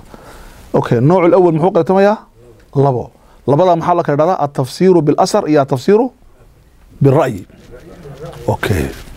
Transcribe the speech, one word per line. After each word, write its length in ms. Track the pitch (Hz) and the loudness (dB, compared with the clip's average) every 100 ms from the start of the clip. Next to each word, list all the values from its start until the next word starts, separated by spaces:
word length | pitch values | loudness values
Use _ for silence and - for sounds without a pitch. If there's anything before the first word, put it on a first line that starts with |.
| - - - - - - - - | -8 -20 -20 -20 -20 -20 -6 -4
أوكي، 220 | - 120 | -2 0
النوع 280 | 135 185 170 | 2 2 4
الأول 300 | 185 180 160 | 4 2 2
محو 140 | 175 | 0
قيبتما 320 | 202 160 190 | 0 0 2
يا؟ 140 | 196 214 - _ - - _ 139 | 2 0 -6 _ -20 -20 _ -2
لبو. 320 | 139 123 - - _ - - | 0 0 -6 -16 _ -10 -2
لبو 180 | 139 180 | 2 2
لا 100 | 165 | 2
محل 260 | 160 175 | 0 -2
كذا 420 | 160 143 156 190 | 0 0 0 0
التفسير 560 | 143 143 131 - 185 175 | -4 -4 -6 0 2 2
بالأثر 480 | 151 139 139 214 175 | 2 0 0 0 0
يا 160 | 151 | 0
تفسير 440 | 135 131 156 208 254 - - - - _ _ _ - - | 0 -2 2 2 0 -6 -20 -20 -20 _ _ _ -20 -2
بالرأي. 440 | 139 139 135 101 - - - - - - - - - - - | 2 2 0 -4 -12 -20 -20 -20 -20 -20 -20 -18 -18 -10 -6
أوكي. 400 | 107 - 92 67 - - | -4 -2 -4 -4 -10 -18